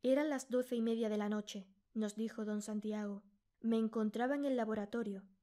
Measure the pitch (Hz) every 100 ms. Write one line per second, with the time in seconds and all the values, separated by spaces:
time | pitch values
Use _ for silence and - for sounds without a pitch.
0 | 247 262 302 277 - 247 247 240 226 226
1 | 220 214 208 214 208 208 190 _ _ 220
2 | 214 208 226 220 214 214 208 214 214 214
3 | 208 202 - _ _ _ 226 226 226 226
4 | 214 226 247 285 285 262 220 214 202 233
5 | 220 190 - _